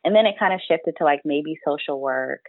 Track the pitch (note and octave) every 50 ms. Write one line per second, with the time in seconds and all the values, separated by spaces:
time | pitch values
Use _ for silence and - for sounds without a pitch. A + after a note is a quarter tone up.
0 | - E3+ G3+ G#3+ A3 G#3 G3+ - G#3+ F#3+ F#3+ F#3 - - E3 E3 - E3+ D#3+ -
1 | E3+ D3 C#3+ C#3+ _ D3+ C#3+ D3 D3+ D#3 D#3 - - D3+ C#3+ D3 - - C#3+ C3+
2 | C3+ C3+ C3 C3 C3 C3 C#3 - _